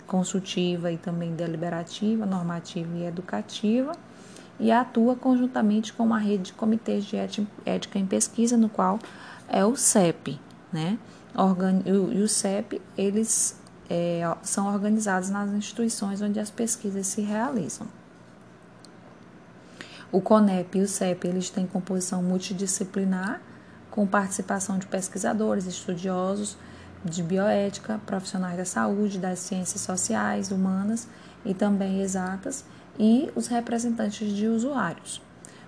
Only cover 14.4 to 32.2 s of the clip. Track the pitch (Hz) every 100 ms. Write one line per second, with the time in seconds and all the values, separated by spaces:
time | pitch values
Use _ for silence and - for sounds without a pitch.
14.4 | - - 202 202 208 220 214 185 190 202
15.4 | 208 202 - - 226 - 196 196 208 208
16.4 | 208 - 233 - 208 196 190 - 208 214
17.4 | 254 254 151 - - - - - - -
18.4 | - - - - - - - - - -
19.4 | - - - - - - - 190 190 214
20.4 | 208 185 175 185 196 - 185 175 175 185
21.4 | 180 - 185 190 180 185 180 185 180 185
22.4 | 185 185 196 - 190 196 190 185 190 339
23.4 | - - - - - - 196 202 190 -
24.4 | 196 196 190 190 - 190 185 190 214 208
25.4 | 220 208 185 175 - 175 190 185 185 202
26.4 | 208 - - - - - 175 170 165 190
27.4 | 208 202 202 202 - 214 - 190 185 185
28.4 | 180 175 180 - 220 202 208 190 185 175
29.4 | - 185 180 202 - 185 - 220 208 208
30.4 | 190 190 190 190 202 233 - - - -
31.4 | 208 190 208 196 196 190 196 190